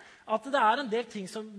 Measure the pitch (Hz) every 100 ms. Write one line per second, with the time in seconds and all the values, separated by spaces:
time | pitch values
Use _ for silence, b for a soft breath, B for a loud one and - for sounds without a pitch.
0 | B B - 220 269 269 214 254 254 226
1 | 233 208 185 220 220